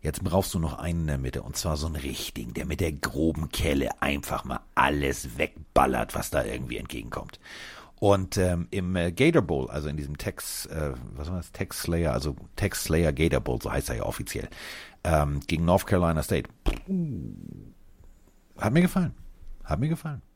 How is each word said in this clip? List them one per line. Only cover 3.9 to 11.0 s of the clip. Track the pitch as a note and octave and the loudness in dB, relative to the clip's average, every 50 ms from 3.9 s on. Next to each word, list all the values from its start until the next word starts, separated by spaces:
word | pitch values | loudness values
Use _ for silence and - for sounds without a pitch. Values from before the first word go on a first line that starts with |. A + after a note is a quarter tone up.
| - - | -2 -2
einfach | - C#2+ C#2+ C#2+ C#2 - - - - | 0 0 0 -2 -2 -4 -4 -4 -4
mal | - - - - - - | -6 -8 -8 -8 -4 2
alles | - - C#2 D2 C#2+ C#2+ C2+ C#2 - - C#2 A#1+ C2 | 4 4 4 4 2 0 0 0 -2 -6 -10 -2 -2
wegballert, | D#2 - - - D2+ _ _ - C2+ C2 C2 A#1+ A1+ - - | -2 -2 -2 -10 -20 _ _ 6 6 6 4 2 0 -2 -4
was | - - - | -6 -6 0
da | - D2 B1+ | 0 0 0
irgendwie | G#1+ A#1+ B1+ B1+ A#1+ A#1+ | 0 -4 -6 -6 -6 -6
entgegenkommt. | A1 A1 - - A#1+ A1 A1+ - - - - - - - - - - - - - - - - - - | -6 -6 -6 -8 -8 -8 -6 -8 -8 -8 -8 -14 -18 -18 -18 -16 -16 -16 -16 -16 -18 -20 -20 -8 4
Und, | - G2+ G2+ G2 F#2+ F2 - | 6 6 6 6 4 0 2
ähm, | G#2 F#2 F2+ F2+ E2+ F2 - | 2 4 4 4 2 -2 -2
im, | - G#2 F2+ F2 F#2 | -4 -4 -2 0 0
äh, | F2+ E2+ F2 | 2 2 0
Gator | E2+ - B2+ D#3+ E3+ D3+ G#2+ | 2 4 4 6 6 6 4
Bowl, | D2 E2+ C#2 C2 - | 4 0 0 0 -2
also | - D#2 D2 D2 | -4 -4 -4 -4
in | D2 | -4
diesem | D#2 D2 C#2 D2 C#2+ | -4 -6 -6 -6 -4
Tex, | - - - - - - - - - | -4 -6 -6 -6 -10 -8 -8 -8 -8
äh, | - - D#2 D2+ C#2+ C2 B1 | -8 -6 -4 -2 -4 -4 -6